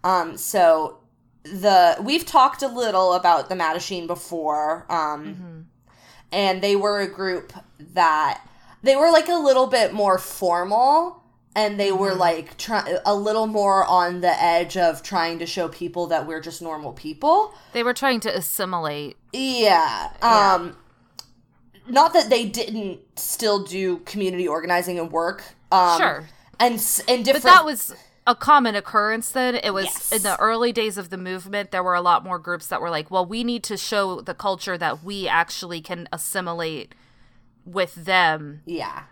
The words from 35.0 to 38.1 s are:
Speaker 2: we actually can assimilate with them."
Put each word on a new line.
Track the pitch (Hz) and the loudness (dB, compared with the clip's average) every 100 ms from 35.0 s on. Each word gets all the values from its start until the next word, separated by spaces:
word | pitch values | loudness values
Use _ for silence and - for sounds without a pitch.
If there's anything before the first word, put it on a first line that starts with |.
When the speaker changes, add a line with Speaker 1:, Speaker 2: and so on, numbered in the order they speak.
Speaker 2:
we | 170 202 180 | -10 -8 -2
actually | 165 165 - 180 170 | 0 0 -6 -10 -12
can | 160 170 175 | -10 -12 -10
assimilate | 170 - 196 175 170 160 151 - _ _ _ _ _ _ _ - | -10 -6 -6 -6 -6 -6 -8 -14 _ _ _ _ _ _ _ -10
with | 180 180 175 | -6 -6 -6
them." | 165 | 0